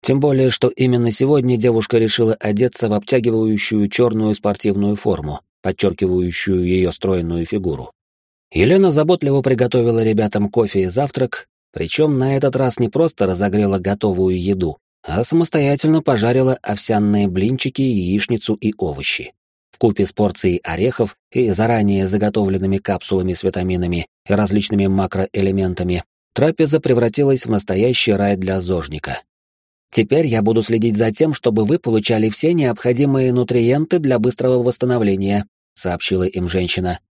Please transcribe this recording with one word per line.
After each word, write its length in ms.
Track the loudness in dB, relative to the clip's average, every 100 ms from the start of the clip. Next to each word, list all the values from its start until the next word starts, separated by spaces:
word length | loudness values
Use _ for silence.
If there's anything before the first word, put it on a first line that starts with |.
Тем 160 | 0 0
более, 300 | 2 2 2
что 180 | 2 -2
именно 420 | 0 0 2 0
сегодня 460 | 0 2 2 2 2
девушка 400 | 2 2 2 2
решила 360 | 2 2 0
одеться 560 | 0 -2 0 0 0 -2
в 40 |
обтягивающую 920 | -2 0 0 2 0 2 0 0 0 0
черную 480 | 2 0 2 -2 0
спортивную 600 | -2 -2 -2 0 0 0
форму, 460 | -2 -2 -4 -10 _ _
подчеркивающую 1000 | -6 0 -2 0 0 0 -2 -4 -2 0
ее 280 | 2 2 0
стройную 540 | -2 -2 -2 -2 -4 -4
фигуру. 460 | -4 -4 -6 -10 _ _ _ _ _ _
Елена 400 | 0 4 4 4
заботливо 500 | 2 2 2 2 0
приготовила 600 | 0 0 2 2 2 2
ребятам 460 | 2 2 0 0 -2
кофе 340 | 0 0 0
и 20 | -2
завтрак, 600 | 0 -2 -2 -4 -4 -16 _ _
причем 460 | -8 -6 0 2 2
на 180 | 0 2
этот 200 | 0 0
раз 240 | -2 0
не 100 | -2
просто 380 | 2 0 0 -2
разогрела 500 | 0 0 2 2 0
готовую 640 | -2 -2 0 2 2 0
еду, 360 | 0 -2 -2 -6 _ _
а 200 | -6 -4
самостоятельно 760 | 0 0 0 0 0 0 2 2
пожарила 560 | 2 0 2 2 2 0
овсяные 680 | -4 -6 -2 0 2 2 0
блинчики, 540 | 0 0 0 -4 -2
яичницу 720 | 0 0 0 -2 0 -4 -2 -2
и 180 | -2 -2
овощи. 560 | -6 -4 -6 -6 -8 _ _ _ _
Вкупе 340 | 0 0 2 -2
с 80 |
порцией 440 | 0 -2 0 -2 -2
орехов 520 | -4 -2 -2 -2 -4 -6 _
и 180 | -2 0
заранее 560 | 2 2 2 2 0 0
заготовленными 720 | 0 0 0 0 0 -2 -2
капсулами 560 | -2 -6 -2 -2 -2
с 100 | -2
витаминами 640 | -4 -2 -4 -2 -2 -4 -6 _ -4
и 60 |
различными 540 | 0 2 0 0 0 0
макроэлементами, 1160 | 0 -2 -2 -4 -2 -2 0 -2 -2 -2 -4 -6 _ _
трапеза 460 | -2 0 2 0 0
превратилась 680 | 2 2 2 0 0 0 0
в 40 |
настоящий 640 | -4 -2 0 2 0 0
рай 220 | 2 2 0
для 260 | -2 -4
зожника. 600 | -2 -4 -4 -10 -10 -12 -12 _ _ _ _ _ _
«Теперь 340 | -2 2 2 2
я 160 | 2
буду 220 | 2 2
следить 320 | 0 0 0 2
за 160 | 0
тем, 220 | 2 0
чтобы 320 | 0 0 0 0
вы 120 | 0
получали 520 | 0 -2 0 0 0
все 240 | 0 0
необходимые 800 | 2 0 0 -2 2 2 2 2
нутриенты 640 | 2 0 2 2 2 0 0
для 200 | 2 2
быстрого 440 | 0 0 0 2
восстановления», 840 | 0 -2 0 0 0 0 0 -2 -4 _ _
сообщила 500 | -10 -6 -6 -2 0
им 240 | 0 -2 -4
женщина. 520 | -2 -2 -4 -4 -6 _